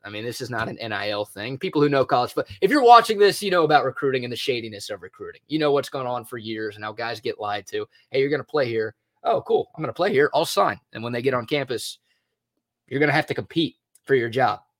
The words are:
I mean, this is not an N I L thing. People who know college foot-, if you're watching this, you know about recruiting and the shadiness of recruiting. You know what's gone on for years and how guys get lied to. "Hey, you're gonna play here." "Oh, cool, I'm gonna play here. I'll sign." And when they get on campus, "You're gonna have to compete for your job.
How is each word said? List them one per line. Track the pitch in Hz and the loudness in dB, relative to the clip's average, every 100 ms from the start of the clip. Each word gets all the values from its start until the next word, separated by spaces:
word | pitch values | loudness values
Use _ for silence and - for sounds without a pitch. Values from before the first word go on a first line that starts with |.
I | 101 | -12
mean, | 104 | -10
this | 120 113 | -8 -8
is | 120 | -6
not | 117 113 | -6 -6
an | - | -8
N | 113 | -8
I | 101 104 | -6 -4
L | 104 | -4
thing. | 104 98 113 135 | -6 -8 -8 -6
People | 185 156 | -4 2
who | 147 | 2
know | 139 | 2
college | 127 135 120 | 2 2 0
foot-, | - - - | -4 -6 -2
if | 190 | 2
you're | 285 | 6
watching | 240 233 226 202 | 8 8 8 4
this, | 202 - | 4 2
you | 202 | 0
know | 180 | 2
about | 151 147 | 4 4
recruiting | 131 - 139 127 | 2 -2 -2 -2
and | 120 | -4
the | 117 | -6
shadiness | - 120 110 101 - | -4 -4 -4 -10 -12
of | 101 | -12
recruiting. | 92 - 87 - - | -14 -14 -16 -16 -6
You | 156 | 0
know | 151 | 2
what's | 143 127 | 2 0
gone | 139 123 | -6 -6
on | 123 | -6
for | 113 120 | -8 -10
years | 110 110 110 | -8 -6 -6
and | 104 | -8
how | 107 | -10
guys | 107 117 113 | -6 -6 -6
get | 117 104 | -6 -4
lied | 104 104 98 | -4 -6 -6
to. | 107 104 _ _ | -8 -8 _ _
"Hey, | 135 | -2
you're | 139 | 0
gonna | 147 | -2
play | - 151 123 | -2 -2 0
here." | 110 113 - _ _ | 0 -4 -8 _ _
"Oh, | - 220 | -2 0
cool, | - - - - | 0 0 -2 -8
I'm | |
gonna | 151 | -6
play | - 190 | -2 0
here. | 139 147 | 2 2
I'll | 147 165 | 2 0
sign." | 196 160 95 _ | 2 0 -2 _
And | - | -10
when | 117 | -6
they | 120 | -2
get | 127 | 0
on | 123 110 | -2 -2
campus, | 147 131 113 - - _ _ _ _ _ _ _ _ - | -4 -2 -6 -8 -14 _ _ _ _ _ _ _ _ -6
"You're | 135 | 0
gonna | 151 | 2
have | 147 - | 2 0
to | |
compete | 131 101 165 151 - _ _ - | -4 -4 -2 -2 -4 _ _ 2
for | 135 | 2
your | 117 | 2
job. | 120 120 147 _ _ | 0 0 0 _ _